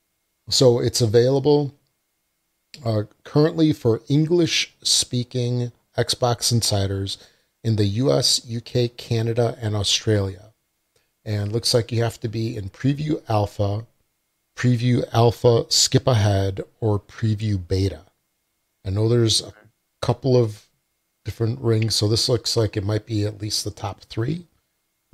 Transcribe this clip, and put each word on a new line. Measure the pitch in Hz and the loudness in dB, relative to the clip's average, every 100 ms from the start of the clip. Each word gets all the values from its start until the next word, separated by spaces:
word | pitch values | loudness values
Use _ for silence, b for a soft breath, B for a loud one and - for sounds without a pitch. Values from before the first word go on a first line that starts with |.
| _ _ _ _ - | _ _ _ _ -4
So | - 131 120 | 4 4 4
it's | 123 - | 0 0
available, | 117 117 123 139 147 147 143 - _ _ _ _ _ _ _ _ _ - | 4 4 4 2 2 2 0 -8 _ _ _ _ _ _ _ _ _ -8
uh, | 113 107 107 _ | -2 -2 -4 _
currently | - 147 160 165 156 | -8 -6 -4 0 0
for | - 117 110 - | 2 0 0 0
English-speaking | 143 160 175 160 - - _ - - - 123 120 123 120 123 120 - _ - | 0 2 2 2 0 -4 _ -2 0 0 -4 -4 -4 -2 -2 -4 -10 _ -4
Xbox | 117 - 120 117 - | -2 0 -2 0 0
Insiders | 117 - 101 98 98 98 - b b b _ | 0 2 0 -2 -4 -6 -10 b b b _
in | 113 107 | -2 0
the | |
U | 101 104 143 | 0 2 2
S, | 139 - - 120 | 2 2 -2 -4
U | 117 | -10
K, | - 127 120 | -4 -2 -2
Canada, | - - 113 117 117 113 - | -4 -4 -2 0 0 -2 -2
and | 107 104 | -4 -2
Australia. | 95 - 113 104 98 95 - _ _ _ _ _ _ _ | 0 0 0 0 0 -8 -18 _ _ _ _ _ _ _
And | 110 104 101 | -6 -4 -4
looks | 113 - | -2 0
like | 120 - | 0 0
you | 117 | -2
have | 117 - | -2 -4
to | 113 | -6
be | 113 113 113 | -6 -6 -6
in | 98 | -10
Preview | - 131 143 151 156 - | -4 -2 0 -2 -4 -2
Alpha, | 107 101 - 101 104 117 _ _ _ _ _ _ - | 0 0 0 -2 -2 -8 _ _ _ _ _ _ -2
Preview | 123 120 123 120 - | 0 2 2 0 0
Alpha | 113 120 - 123 117 - | 2 2 4 4 4 2
Skip | - - 131 - | 0 2 2 2
Ahead, | 113 104 98 98 95 - _ | 2 2 2 0 -4 -10 _
or | 113 101 | -2 -2
Preview | - - 110 104 110 98 87 | -4 -4 -2 -2 -2 -4 -2
Beta. | 95 95 - - _ _ _ _ _ _ _ | 0 0 -4 -14 _ _ _ _ _ _ _
I | 95 | -4
know | 98 113 | 0 2
there's | 120 113 - | 4 2 0
a | - 107 107 _ _ _ | -4 -14 -20 _ _ _
couple | - 120 135 123 | -4 -2 2 2
of | 113 104 _ _ _ _ _ _ - | 2 -4 _ _ _ _ _ _ -12
different | - 113 135 | -4 -4 -2
rings, | 117 110 110 | 0 2 0
so | - 104 | 0 0
this | 113 - | 0 0
looks | 120 - 120 | -2 -2 -2
like | 107 107 | -2 -2
it | |
might | 98 107 | -4 -4
be | - 107 | -4 -4
at | 104 101 | -4 -6
least | 104 - | -8 -6
the | 104 | -6
top | - 101 - | -8 -10 -12
three. | - 113 123 170 170 _ _ _ _ _ _ | -10 -6 -4 -6 -10 _ _ _ _ _ _